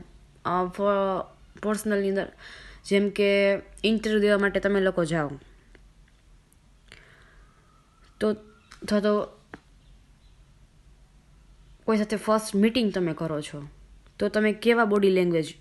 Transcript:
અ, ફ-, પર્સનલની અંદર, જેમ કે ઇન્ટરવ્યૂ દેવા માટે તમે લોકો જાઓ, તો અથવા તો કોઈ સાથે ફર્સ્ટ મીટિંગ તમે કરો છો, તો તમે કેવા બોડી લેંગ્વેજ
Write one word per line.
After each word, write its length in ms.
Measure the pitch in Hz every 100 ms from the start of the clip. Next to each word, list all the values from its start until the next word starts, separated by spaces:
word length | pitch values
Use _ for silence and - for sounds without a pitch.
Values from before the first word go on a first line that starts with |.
| - - - - -
અ, 200 | 180 180
ફ-, 920 | 175 202 202 196 190 - - - -
પર્સનલની 460 | 208 214 214 202 196
અંદર, 220 | 196 175 - - - - - -
જેમ 240 | 202 202
કે 440 | 196 202 202 196 196 - -
ઇન્ટરવ્યૂ 360 | 208 220 220 214
દેવા 180 | 208 202
માટે 220 | 202 190
તમે 220 | 196 202
લોકો 240 | 190 185 165
જાઓ, 260 | 165 147 139 - - _ - - _ - _ _ - _ _ _ _ _ - - - - - - _ _ _ _ _ - -
તો 140 | 214 208 - - - -
અથવા 180 | - 208
તો 280 | 208 208 - - _ - _ - - - _ - - - - - _ _ - - - _ _ - - - - -
કોઈ 140 | - 220
સાથે 180 | 208 208
ફર્સ્ટ 400 | - 214 214 196
મીટિંગ 380 | 220 254 220
તમે 200 | 185 175
કરો 280 | 156 160 151
છો, 260 | 151 147 147 - - - - -
તો 100 | 202
તમે 240 | 208 214
કેવા 320 | 208 226 233 220
બોડી 240 | 208 196
લેંગ્વેજ 460 | 185 175 165 151 -